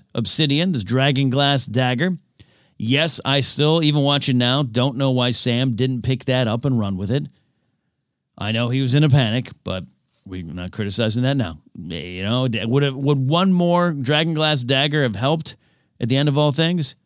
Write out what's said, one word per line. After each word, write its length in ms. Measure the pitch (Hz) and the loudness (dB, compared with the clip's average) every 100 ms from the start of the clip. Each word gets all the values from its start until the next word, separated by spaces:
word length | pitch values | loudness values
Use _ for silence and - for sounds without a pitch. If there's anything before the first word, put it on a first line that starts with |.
| _ | _
obsidian, 560 | - 107 - 151 143 185 | -4 -2 0 2 2 0
this 140 | 143 | 0
dragon 460 | 95 127 139 135 135 | 0 2 2 2 2
glass 340 | 135 143 139 | 2 2 2
dagger. 460 | 107 117 127 123 180 170 _ _ - _ _ - | 0 0 0 0 -2 -2 _ _ -20 _ _ -6
Yes, 420 | 107 139 165 - | 0 2 2 0
I 160 | 127 143 | 0 0
still, 420 | 131 - 151 165 | 2 2 2 4
even 200 | 151 147 | 2 2
watching 360 | 139 143 139 123 | 2 2 2 2
now, 240 | 123 135 | 2 0
don't 340 | 131 117 135 123 | 0 0 -2 0
know 140 | 135 | 0
why 220 | 127 123 | 0 0
Sam 400 | 120 127 120 135 | 0 0 0 0
didn't 320 | 113 131 127 | 0 -2 -2
pick 200 | 120 127 - | -4 -4 -2
that 200 | 127 117 | 0 0
up 180 | 117 | -2
and 140 | 139 120 | -2 -2
run 180 | 101 92 | -2 -4
with 140 | 98 | -4
it. 140 | 135 147 _ _ _ _ _ _ _ _ _ _ - | -4 -6 _ _ _ _ _ _ _ _ _ _ -10
I 140 | 104 | -6
know 160 | 113 120 | -2 -2
he 120 | 131 | -2
was 140 | 131 | 0
in 100 | 143 | 2
a 40 | 151 | 4
panic, 400 | 139 113 120 123 - | 4 2 0 -4 -10
but 220 | - 92 - _ _ _ 98 | -8 -8 -10 _ _ _ -14
we're 180 | 92 | -12
not 280 | 82 87 90 | -10 -10 -10
criticizing 500 | - 101 98 110 113 | -6 -4 0 0 2
that 120 | 131 139 | 0 0
now. 180 | 90 78 - | -2 -6 -16
You 480 | - 85 82 87 90 | -16 -10 -10 -10 -6
know, 260 | 98 123 131 | -2 -2 -2
d-, 160 | 110 | -2
would 180 | 110 135 | 0 0
have, 140 | 143 131 | 0 0
would 320 | 139 139 131 | 0 0 2
one 240 | 165 190 | 2 2
more 400 | 180 175 175 175 | 2 2 2 0
dragon 420 | 143 127 151 165 | -2 0 0 0
glass 280 | 156 156 147 | 0 2 2
dagger 400 | 120 135 147 151 | 0 0 2 0
have 140 | 127 98 | 0 0
helped 400 | 135 160 - - _ _ _ - | -2 -2 -4 -10 _ _ _ -6
at 80 | 113 | 0
the 80 | 160 | 2
end 120 | 151 | 2
of 100 | 139 | 2
all 120 | 147 | 2
things? 460 | 135 165 180 143 - | 2 0 0 -2 -6